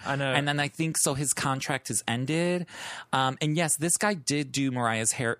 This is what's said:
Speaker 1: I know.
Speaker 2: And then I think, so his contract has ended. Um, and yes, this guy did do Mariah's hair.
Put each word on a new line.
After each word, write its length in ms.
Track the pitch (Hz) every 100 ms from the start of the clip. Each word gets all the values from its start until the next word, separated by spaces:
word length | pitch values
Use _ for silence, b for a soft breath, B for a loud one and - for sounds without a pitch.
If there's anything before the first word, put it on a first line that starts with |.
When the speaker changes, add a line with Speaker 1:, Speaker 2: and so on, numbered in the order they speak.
| -
Speaker 1:
I 80 | 139
know. 160 | 139
Speaker 2:
And 140 | 131 143
then 120 | 147
I 100 | 143
think, 280 | - 160 151
so 160 | 160
his 200 | 135 147
contract 560 | - 139 135 - 135 -
has 140 | 107 -
ended. 580 | 117 131 160 175 180 170 B B B B
Um, 240 | 135 131 131
and 140 | 151 156
yes, 200 | 160 -
this 180 | 165 -
guy 200 | 208 190
did 360 | 131 147 139
do 200 | 131 135
Mariah's 400 | 123 117 110 110
hair. 260 | - 117